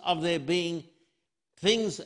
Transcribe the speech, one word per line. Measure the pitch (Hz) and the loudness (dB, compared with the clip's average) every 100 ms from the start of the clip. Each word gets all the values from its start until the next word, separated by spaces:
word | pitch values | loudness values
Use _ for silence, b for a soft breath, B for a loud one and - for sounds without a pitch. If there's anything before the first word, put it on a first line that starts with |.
of | - 170 | -2 0
there | 170 165 | 0 0
being | 135 175 170 170 - _ _ _ _ _ _ _ | 0 0 0 -4 -8 _ _ _ _ _ _ _
things | 185 226 214 143 | 2 2 0 -4